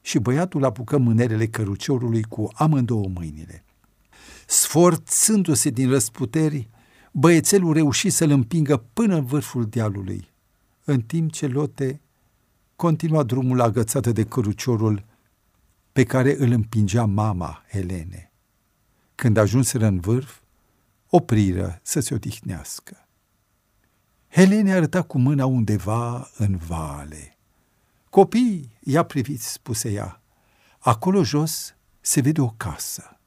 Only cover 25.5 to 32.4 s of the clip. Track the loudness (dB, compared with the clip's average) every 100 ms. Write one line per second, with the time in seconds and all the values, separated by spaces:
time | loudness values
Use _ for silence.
25.5 | 0 0 -2 -2 -4 -4 -8 -12 -2 -2
26.5 | -2 -4 -8 -8 -10 -14 -18 -20 _ _
27.5 | _ _ _ _ _ _ 4 4 4 0
28.5 | -2 -8 _ 0 0 0 -2 -4 -6 -10
29.5 | -12 -8 -6 -4 -6 -8 -12 _ _ _
30.5 | _ _ _ -2 0 0 0 0 0 -2
31.5 | -6 -12 _ _ _ -2 0 2 2